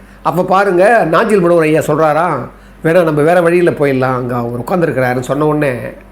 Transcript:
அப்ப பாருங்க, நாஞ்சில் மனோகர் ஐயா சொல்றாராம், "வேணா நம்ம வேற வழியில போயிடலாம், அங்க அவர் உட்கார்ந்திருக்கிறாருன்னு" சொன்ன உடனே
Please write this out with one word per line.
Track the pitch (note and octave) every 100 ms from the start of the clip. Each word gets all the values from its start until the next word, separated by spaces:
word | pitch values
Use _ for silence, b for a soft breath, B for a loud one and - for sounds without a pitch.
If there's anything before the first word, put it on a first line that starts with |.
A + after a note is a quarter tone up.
| B B
அப்ப | D3+ D#3
பாருங்க, | F3 F#3 G3+ F3 G3 A#3
நாஞ்சில் | E3 E3+ G#3+ G#3
மனோகர் | E3+ F3
ஐயா | D#3 D#3
சொல்றாராம், | C#3 D3+ D#3 D3 F3 D#3 - - B B
"வேணா | D#3+ E3+
நம்ம | E3 D3+
வேற | D3 F3+
வழியில | E3+ F3 F3
போயிடலாம், | - C#3+ C3 C3
அங்க | B2+ B2+ B2
அவர் | A#2 A#2+
உட்கார்ந்திருக்கிறாருன்னு" | A#2 F#3 E3 B2+ B2+ B2
சொன்ன | B2+ C#3 D3+
உடனே | D3+ D3 A#2+ A#2 - -